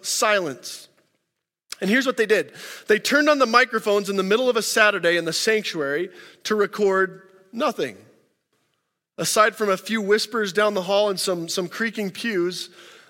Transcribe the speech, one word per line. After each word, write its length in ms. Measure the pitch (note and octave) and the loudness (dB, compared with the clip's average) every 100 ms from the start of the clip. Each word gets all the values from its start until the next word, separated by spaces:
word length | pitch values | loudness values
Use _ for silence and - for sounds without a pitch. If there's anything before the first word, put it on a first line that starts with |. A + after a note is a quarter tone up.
silence. 840 | - - A3+ G#3 E3+ B2+ - - - _ _ _ _ _ _ _ _ - | -6 0 2 2 0 -6 -12 -16 -20 _ _ _ _ _ _ _ _ -8
And 100 | F#3+ | 0
here's 160 | A#3 C4+ | 0 0
what 100 | B3 | 0
they 80 | |
did. 280 | A3 G#3 C#3+ - - - - | 2 2 0 -10 -18 -18 0
They 140 | G#3+ | 0
turned 280 | - C4 D4+ | 2 2 4
on 120 | D4 | 4
the 60 | B3 | 4
microphones 640 | A#3 B3 A3+ A3 G3+ G3 | 4 4 0 0 0 0
in 80 | G3 | -2
the 60 | |
middle 260 | F#3+ G#3+ B3+ | 2 2 2
of 80 | A#3 | 0
a 60 | |
Saturday 540 | G3+ - G#3 G3+ E3+ E3+ | 0 2 4 4 0 0
in 80 | |
the 80 | E3 | -2
sanctuary 760 | E3 - A3 - E3 C#3 D3 F#3+ - - - | -4 0 -2 -2 -6 -4 -2 -4 -10 -20 -16
to 100 | - | -4
record 720 | G#3+ G3+ - G3+ F#3+ F#3+ F3 - _ _ | 0 -2 0 2 2 0 -4 -20 _ _
nothing. 440 | A3+ C#4+ G#3+ C#3+ F#2+ G#2+ _ _ _ _ _ _ _ _ _ _ - | -4 -2 -2 -6 -8 -20 _ _ _ _ _ _ _ _ _ _ -8
Aside 380 | E3 - G#3+ G#3 | -2 4 2 2
from 120 | G#3+ | -2
a 80 | F#3+ | -2
few 240 | - A3 | -2 -4
whispers 520 | G3 G#3+ G#3+ A#3+ G#3 | 2 0 0 -4 -4
down 220 | F3 G#3+ | 0 0
the 80 | G3+ | 0
hall 280 | F3+ G3+ G#3 | 0 2 2
and 80 | F#3+ | 0
some, 300 | - F3+ E3 | -4 -4 -4
some 200 | - F3+ | -6 -6
creaking 440 | - A3+ A3 G3+ | -4 -6 -4 -8
pews, 580 | - A#3 G3+ F3 F3 - - - - | -6 -4 -2 -2 -4 -12 -18 -20 -20